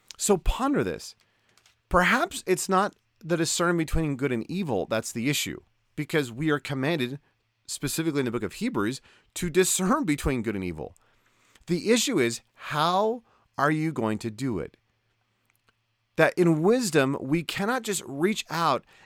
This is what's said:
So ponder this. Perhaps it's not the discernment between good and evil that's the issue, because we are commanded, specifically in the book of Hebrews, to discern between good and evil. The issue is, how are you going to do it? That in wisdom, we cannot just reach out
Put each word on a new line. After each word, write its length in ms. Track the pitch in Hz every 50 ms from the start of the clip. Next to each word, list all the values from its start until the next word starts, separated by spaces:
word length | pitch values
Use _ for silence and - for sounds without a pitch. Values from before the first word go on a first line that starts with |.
| _ - -
So 220 | - - - 202 170
ponder 460 | - - - - 240 269 294 196 123
this. 320 | 92 78 57 - - - _ _ _ _ _ _ _ _ _ _ _ _ _ _ -
Perhaps 560 | - 180 180 180 208 254 320 392 - 262 -
it's 220 | - 185 175 - -
not 260 | 190 185 202 202 - _ _ _ _ _ -
the 140 | 160 170 160
discernment 420 | 165 151 - - 175 170 175 170
between 380 | 160 139 - 160 160 151 139 117
good 160 | 135 143 127
and 160 | 117 107 -
evil 340 | 147 185 202 151 117 95 78
that's 280 | - 110 110 117 - -
the 160 | 120 113 139
issue, 320 | 147 - - 101 73 - - _ _ _ _ _ -
because 340 | - 151 - - 156 143 120
we 200 | 113 120 156 156
are 100 | 147 143
commanded, 600 | - - 143 135 131 143 175 160 123 123 135 143 _ _ _ _ _ _ _ _ _
specifically 540 | - - - - 139 - - 165 165 143 143
in 60 | 135
the 60 | 123
book 120 | 110 120 107
of 100 | 90 -
Hebrews, 480 | - 202 240 - 120 101 107 131 - _ - _ _ _ _ -
to 140 | - - 175
discern 540 | 147 175 185 - - - 190 180 254 320 285
between 380 | 160 147 143 - 156 135 123
good 140 | 104 113 104
and 80 | 98 95
evil. 320 | 90 82 78 69 - - _ _ _ _ _ _ _ _ _ _ _ _ _ - -
The 220 | 170 175 - 190
issue 280 | 233 240 220 - 254 165
is, 220 | 123 117 117 - _ _ _
how 720 | - - - 143 151 151 170 180 190 214 220 233 247 - _ _ _ _ _ - -
are 140 | 135 147
you 220 | 156 156 156 160 151
going 240 | - 113 107 110 104
to 100 | - 120
do 300 | 107 107 135 135 110 87
it? 160 | 67 - _ _ _ _ _ _ _ _ _ _ _ _ _ _ _ _ _ _ _ _ _ _ _ _ _ _ _ _ - -
That 160 | 160 147 -
in 280 | - 180 170 165 151
wisdom, 560 | 160 190 233 262 247 196 147 156 135 135 143 -
we 220 | - 131 147 170 160
cannot 400 | - - - 196 208 247 262 226
just 200 | 220 196 160 -
reach 400 | - 135 139 160 196 220 - - -
out 340 | 151 165 170 156 135 117 - _ - - -